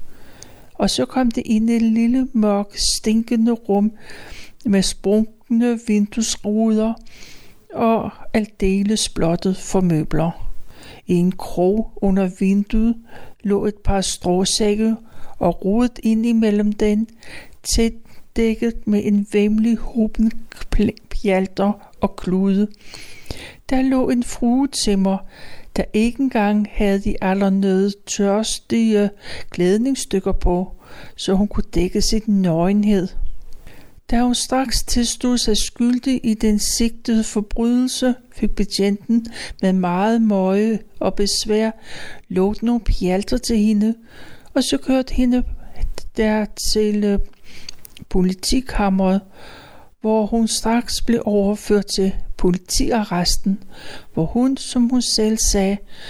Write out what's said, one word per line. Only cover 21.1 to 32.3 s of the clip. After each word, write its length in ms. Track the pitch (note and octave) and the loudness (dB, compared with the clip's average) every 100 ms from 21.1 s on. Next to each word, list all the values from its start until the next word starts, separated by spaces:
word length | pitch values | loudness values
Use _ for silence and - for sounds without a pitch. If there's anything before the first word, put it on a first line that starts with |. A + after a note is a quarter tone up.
| - G3 F#3 F#3+ - G3+ G#3 - - | -2 2 2 0 0 0 0 -8 -4
og 140 | G3 - | -4 -2
klude. 520 | F#3 F#3 G3 F#3+ G#3+ - - - - - - - - - - | -2 0 2 2 0 -4 -18 -16 -16 -16 -12 -12 -12 -16 -2
Der 120 | C4 | 0
lå 280 | C4 C4 B3+ | 2 2 2
en 140 | B3 | 0
fruetimmer, 920 | A#3+ - A#3+ B3+ C#4 - - G3 F#3+ F#3+ - - - - - - | -2 -2 0 2 0 -2 0 2 2 0 -6 -16 -14 -14 -8 -6
der 60 | - | -2
ikke 280 | G#3+ A#3 A#3+ | 0 0 0
engang 460 | C4+ A#3 G#3 G#3 G#3 | -2 0 2 0 0
havde 280 | - G3+ G3 | 0 2 2
de 160 | G3+ - | 0 -2
allernødtørstige 1900 | F#3+ G3 G3 G3 G3 F#3+ G3+ G3+ - - G3 G3+ A3 - - A3+ A3+ G#3 G3+ - - - - | 0 2 2 2 2 2 0 -2 -10 -2 0 0 -2 -6 -2 0 2 2 2 -2 -12 -10 -8
klædningsstykker 800 | - F3+ G#3+ C4 C4 - F#3+ G3 | 0 2 2 2 -2 -2 -2 0
på, 400 | F#3 F3+ F3+ F#3 - - - - - | 2 2 0 -2 -10 -18 -18 -18 -8
så 180 | - | 0
hun 140 | F#3+ G#3 | 2 2
kunne 160 | G#3+ - - | 0 0 0
dække 260 | F3 G#3+ | 0 2
sin 220 | - A3 | 2 0
nøgenhed. 800 | G#3+ | 2